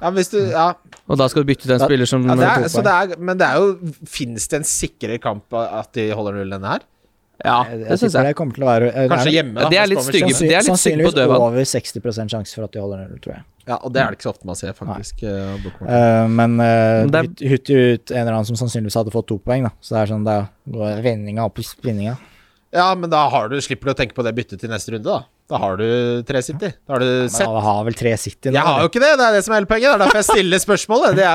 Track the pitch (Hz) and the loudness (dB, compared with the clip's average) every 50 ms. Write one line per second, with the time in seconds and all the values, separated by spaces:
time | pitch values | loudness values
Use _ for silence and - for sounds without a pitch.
0 | - 175 185 190 185 - - 208 196 185 165 160 165 175 175 - _ - - - | -6 -4 -2 -2 -2 0 0 -2 -2 0 0 2 2 2 0 -4 _ -20 -20 -14
1 | _ - - 135 135 127 - 156 143 139 135 - - 131 127 123 135 143 143 131 | _ -2 0 2 2 2 2 0 2 0 0 -2 0 0 2 4 4 4 4 2
2 | 123 113 135 131 127 127 127 127 170 190 220 - - 165 170 226 202 208 185 175 | 2 2 0 0 2 2 4 4 4 4 4 2 0 0 0 0 2 4 2 2
3 | 196 190 170 160 175 180 185 185 175 139 127 156 196 202 190 175 180 160 143 - | 2 0 -4 -6 -4 -4 0 2 2 2 4 4 2 2 0 -2 -6 -12 -12 -12
4 | 165 - - - 147 117 117 110 - - 160 147 151 - - - - 143 _ - | -16 -14 -10 -8 -8 -8 -8 -8 -8 -4 -4 -4 -2 -2 -4 -4 -4 -6 _ -8
5 | - 107 113 117 - 127 107 104 - - - 113 117 95 95 110 107 - - 123 | -8 -6 -6 -4 -4 -6 -6 -6 -8 -8 -6 -4 -4 -4 -6 -8 -10 -8 -6 -4
6 | 110 107 104 107 104 101 98 101 98 95 98 95 95 101 151 254 - _ _ _ | -2 -2 -2 -4 -4 -6 -6 -6 -8 -8 -8 -8 -6 -6 -6 -6 -6 _ _ _
7 | _ _ _ _ _ _ _ - - - 120 120 123 117 120 113 113 107 175 190 | _ _ _ _ _ _ _ -6 -2 0 2 2 0 -2 -4 -8 -4 -2 -2 0
8 | 247 220 160 127 131 143 147 - 165 135 117 - 139 127 117 113 120 123 110 131 | 0 0 2 2 0 0 0 -2 -4 -6 -4 -2 0 2 4 4 2 2 0 0
9 | 135 127 135 131 127 151 151 160 147 127 107 113 139 156 170 190 214 202 190 151 | 0 2 2 2 2 2 2 2 0 -2 -2 -2 0 2 2 2 2 2 2 0
10 | 127 135 - 185 - - 131 135 175 156 160 - - - 180 180 - - 156 151 | 0 0 2 2 2 2 2 2 2 4 4 4 4 2 2 2 2 2 2 4
11 | 160 175 - 147 127 - 131 127 120 117 117 127 135 - - 123 - - - 110 | 2 2 4 4 4 4 4 4 4 4 2 0 -2 0 -2 -4 -6 -6 -12 -8
12 | - 120 107 110 110 104 117 110 98 - - - 110 98 - 107 98 101 98 95 | -8 -6 -6 -6 -6 -6 -6 -8 -8 -8 -10 -10 -10 -10 -8 -8 -8 -8 -8 -10
13 | 95 - - - - - - - - _ _ _ - - 120 - - 135 123 131 | -12 -14 -16 -16 -14 -14 -14 -14 -16 _ _ _ -10 -8 -8 -6 -6 -4 0 0
14 | 135 107 98 - - 117 101 - - 92 90 - - 92 95 - 92 87 98 - | 0 0 -2 -6 -8 -8 -8 -8 -10 -12 -10 -8 -8 -10 -10 -10 -10 -10 -10 -10
15 | 107 - - - - 107 98 98 98 98 98 101 98 95 - - - - 123 120 | -12 -14 -14 -10 -8 -6 -6 -6 -6 -8 -8 -10 -10 -12 -12 -12 -6 0 2 4
16 | 120 117 113 113 113 113 113 117 117 117 117 117 117 117 117 113 113 110 113 113 | 4 6 4 4 4 2 2 2 2 2 2 2 2 4 4 4 4 4 4 4
17 | 110 143 143 160 165 160 175 - - 131 139 123 - - 143 131 123 123 120 113 | 2 2 2 2 0 -2 -6 -6 -2 0 0 0 2 2 4 4 4 4 2 0
18 | - - 123 123 117 117 113 110 107 104 120 110 127 120 - 120 110 104 - 113 | -2 -6 -4 -2 -2 -2 -2 -2 -2 -2 -4 -4 -4 -4 -4 -4 -4 -2 -2 0
19 | 110 107 - 117 107 - 113 98 - - 123 131 131 113 - - - - 117 110 | 0 0 0 -2 -4 -4 -6 -6 -2 -2 -2 0 -2 -4 -6 -8 -10 -4 -2 -2
20 | 107 101 110 107 107 110 107 104 101 98 _ _ - 139 123 113 107 107 104 104 | 0 0 -2 -2 -2 0 0 -2 -2 -4 _ _ -16 -12 -8 -6 -4 -4 -4 -2
21 | 113 123 113 107 104 104 104 113 113 104 - - 110 - - _ - 127 110 101 | -2 -2 -2 -2 -6 -8 -6 -4 -4 -4 -6 -8 -12 -12 -12 _ -6 -6 -4 -4
22 | 101 110 127 127 - - _ _ _ _ _ _ _ - - 170 175 185 190 185 | -4 -6 -6 -10 -14 -20 _ _ _ _ _ _ _ -6 0 0 2 2 0 -2
23 | 175 170 160 151 151 135 120 135 107 107 131 143 131 - 135 - - 139 131 - | -2 0 2 2 2 2 2 0 -2 -2 -4 -6 -4 -6 -8 -6 -4 -4 -2 -2
24 | 139 107 - - 123 113 113 120 113 - 104 92 - 113 113 104 - - 113 110 | -2 -4 -4 -4 -4 -4 -2 -4 -6 -8 -10 -12 -10 -8 -8 -8 -8 -8 -8 -6
25 | 107 160 208 - 123 _ _ _ _ - 151 127 107 98 95 95 107 113 117 123 | -4 -4 -4 -4 -6 _ _ _ _ -6 -4 -2 -2 -2 -2 -2 0 0 0 0
26 | 120 120 120 120 117 - 139 131 123 - 156 151 214 185 - _ _ - 139 123 | 0 0 -2 -4 -4 -4 -4 -4 -4 -4 -6 -6 -6 -8 -8 _ _ -4 -2 0
27 | 127 127 127 127 127 120 98 113 101 110 113 113 104 107 101 104 107 117 117 - | 0 0 0 0 0 -2 -2 -2 -2 0 0 0 0 2 0 0 0 -4 -4 -2
28 | 120 120 113 104 - 104 - _ - 135 131 139 151 170 143 135 156 165 - 240 | -2 -2 -2 -2 -4 -10 -12 _ -4 0 0 2 2 2 2 2 2 0 2 2
29 | 262 302 311 269 247 226 214 202 185 214 220 214 202 - 220 226 240 277 285 208 | 2 4 4 4 4 4 4 2 2 2 0 0 2 2 0 2 4 4 4 4
30 | 196 190 - 214 202 - 220 220 190 180 175 190 - - 202 170 - - 214 254 | 4 4 4 4 4 2 2 2 4 4 2 2 2 2 0 0 2 0 2 4
31 | 349 262 175 185 190 180 165 | 4 4 4 4 4 4 4